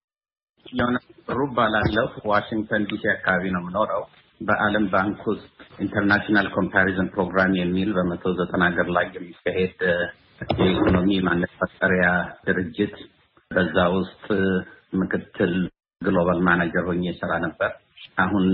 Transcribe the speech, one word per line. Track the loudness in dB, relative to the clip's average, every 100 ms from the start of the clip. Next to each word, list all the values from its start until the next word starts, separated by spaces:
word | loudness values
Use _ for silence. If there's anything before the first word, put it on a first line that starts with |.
| _ _ _ _ _ _ -10
ዮናስ | -2 0 -2 -6 -20
ብሩ | -8 -4
እባላለሁ። | -2 0 2 2 2 2 0 -2
ዋሽንግተን | 0 0 0 -4 -2 -2
ዲ | -2 -2
ሲ | -2
አካባቢ | -2 0 0 0
ነው | -2
የምኖረው። | -2 -2 -2 -2 -6 _ _ -10
በዓለም | -2 0 2 2 2
ባንክ | 0 0 -2
ውስጥ | -4 -6 -6 _ -20 -6
ኢንተርናሽናል | -4 0 2 2 2 2 2
ኮምፓሪዝን | 0 0 2 2 2 -2
ፕሮግራም | -2 -2 2 2
የሚል | 2 2 0 0
በመቶ | 0 0 -2 -2
ዘጠና | -2 -2 2
ሀገር | 0 2 0
ላይ | 0 -2
የሚካሄድ | -6 -14 -8 -4 -2 -2 -2 0 0 -2 -8 _ -14 -6 0
የኢኮኖሚ | 2 2 2 2 2 2
ማነጻጸሪያ | 2 0 -2 -4 -6 -2 0 2 2 2 -2 -8
ድርጅት፣ | -2 -2 -2 -2 -4 -4 -20 _ _ _ -6
በዛ | -2 0 2 2
ውስጥ | 2 -2 -8 -4 -2 0 -2 -4 -16 _
ምክትል | -2 -2 -2 -6 -2 0 0 -4 _ _ -6
ግሎባል | -2 2 2 2
ማናጀር | 2 2 2 -2
ሆኜ | -2 -2 -4
እሰራ | -4 -4 -4
ነበር። | -4 -2 -4 -4 _ -20 -12 -2
አሁን | 0 4 4